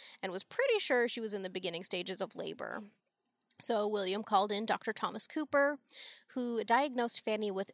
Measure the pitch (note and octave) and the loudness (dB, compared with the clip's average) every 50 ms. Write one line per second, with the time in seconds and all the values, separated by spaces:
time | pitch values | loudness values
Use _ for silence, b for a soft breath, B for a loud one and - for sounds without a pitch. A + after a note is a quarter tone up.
0 | B B B B B F#3 F3+ G3 - - - - C5 C#5 A#4 G#4 - - C#4 B3 | B B B B B -4 -2 -2 -4 -2 0 0 2 4 2 2 2 2 2 4
1 | A#3+ A#3+ - B3 A3+ G#3+ G#3 G3+ F#3+ F#3 F3+ F#3 F#3 F3 E3+ E3 F#3+ - - F3+ | 2 2 0 -2 -4 -4 -4 -4 -6 -6 -6 -4 -4 -4 -4 -4 -4 -4 -4 -2
2 | F3+ F#3+ F#3+ - F#3+ - - - - D#3 - - - - - - G#3 G3+ - _ | -2 -4 -4 -4 -4 -6 -6 -6 -8 -8 -6 -6 -6 -8 -8 -8 -10 -12 -18 _
3 | _ _ _ _ _ _ _ - - - - - - - A#3 G#3 G#3 G#3 G#3+ G3+ | _ _ _ _ _ _ _ -20 -20 -20 -10 -4 -2 0 0 2 2 0 0 0
4 | F#3+ F#3 F#3+ G#3+ G#3+ - A3 F#3+ G3+ G#3 G#3 G3+ A3+ A3 G3 F#3 - A#3 G#3+ - | 0 0 0 -2 2 4 4 6 6 4 2 0 0 0 0 0 0 -4 -4 -2
5 | - F3 G3 A3 - - - D#4 D4+ - - C#4+ C#4 C#4+ D4 C#4 _ B B B | -2 -2 -2 -2 -2 -2 -2 -2 -2 2 4 4 4 4 2 0 _ B B B
6 | B B B B B B - B3+ B3 A#3+ A#3 A3+ G#3 G3+ A#3 B3+ C#4+ D4+ B3 B3 | B B B B B B -6 -4 -4 -2 -2 -2 2 4 4 4 4 2 0 0
7 | A#3 A#3 - - - A3+ G#3+ G#3+ G#3+ G#3 F#3+ F#3+ G3 - | 2 2 2 2 2 0 0 0 0 0 -2 -2 -4 -4